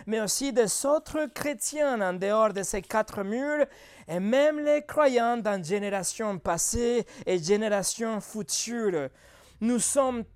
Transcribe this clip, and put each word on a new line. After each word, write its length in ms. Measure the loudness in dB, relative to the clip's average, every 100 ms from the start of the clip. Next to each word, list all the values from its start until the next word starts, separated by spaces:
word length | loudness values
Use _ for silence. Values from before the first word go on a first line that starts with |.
| -6
mais 140 | -2
aussi 320 | -2 -2 0
des 340 | 2 2 2 2
autres 400 | 0 0 -4 -4
chrétiens 720 | -4 -6 -4 -6 -2 0 2
en 140 | 0
dehors 400 | 0 0 4 2
de 80 | 2
ces 180 | -4 -4
quatre 420 | -2 -2 -2 -4
murs, 420 | -4 -2 0 2 0 -2 -20 -20 -6
et 120 | -2
même 400 | 2 4 4 2
les 260 | 2 0 0
croyants 500 | 2 4 4 2 0
dans 260 | -2 -4
générations 760 | -2 -2 -2 -2 -4 -4 -4 -4
passées 640 | -2 0 0 0 2 0 -2 -6 -2
et 120 | 0
générations 800 | 2 2 4 0 0 -4 -4 -4
futures. 880 | -6 -8 -4 -4 -4 -2 0 0 -2 -8 -20 -20 -20 -4
Nous 200 | 0 2
sommes 440 | 2 2 2 0 -8